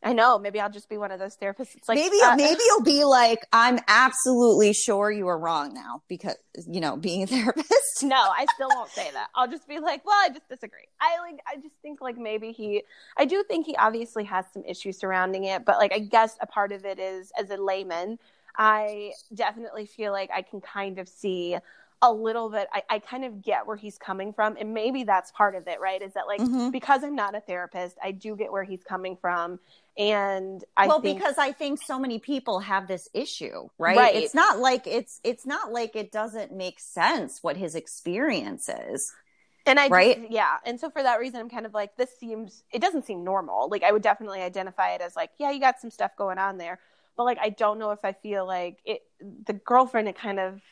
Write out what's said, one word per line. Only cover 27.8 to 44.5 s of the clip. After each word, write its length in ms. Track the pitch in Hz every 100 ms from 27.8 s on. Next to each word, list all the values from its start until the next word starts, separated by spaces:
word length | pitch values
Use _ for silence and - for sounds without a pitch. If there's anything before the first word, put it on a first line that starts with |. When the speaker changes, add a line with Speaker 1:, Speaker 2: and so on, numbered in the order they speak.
| 180 175
Speaker 1:
I 100 | 190
do 220 | 196 214 214
get 140 | 214
where 140 | 196
he's 180 | 190 190
coming 360 | - 185 185 185
from, 400 | 180 175 170 180 _ _ _ -
and 680 | 208 208 196 190 190 190 - -
I 100 | 196
Speaker 2:
Well, 140 | 302
Speaker 1:
think 160 | 262 -
Speaker 2:
because 180 | 381 285
I 160 | 277
think 300 | 277 285 285
so 160 | - 262
many 200 | 269 226
people 420 | - 277 254 190
have 280 | 202 196 185
this 180 | 185 -
issue, 560 | - 285 - 139 - - _
right? 220 | 165 196
Speaker 1:
Right. 160 | 247
Speaker 2:
It's 200 | 208 156
not 240 | 285 392 339
like 260 | 254 254 -
it's, 340 | 226 - -
it's 200 | - 240
not 280 | 262 302 440
like 220 | 240 226
it 160 | 220 202
doesn't 420 | 214 220 220 202
make 280 | 190 185 -
sense 600 | - - 175 302 147 -
what 160 | 170 156
his 160 | 185
experience 960 | 160 - - - 185 294 208 104 - -
is. 420 | 60 58 107 - - _ _ _ _ -
Speaker 1:
And 120 | 269
I 100 | 277
just, 40 |
Speaker 2:
Right? 380 | 180 196 233 226
Speaker 1:
yeah. 260 | 226 180 143
And 160 | - 240
so 80 | 320
for 140 | 302
that 180 | 269 220
reason, 180 | 254 240
I'm 120 | 226
kind 160 | 240 226
of 80 |
like, 220 | 214 202 _
this 100 | 254 _
seems, 460 | 233 220 220 - _
it 80 | -
doesn't 240 | 359 330
seem 200 | - 190
normal. 440 | 175 196 165 95 135
Like, 140 | 202
I 100 | 175
would 80 | 208
definitely 380 | 208 202 220 196
identify 520 | 180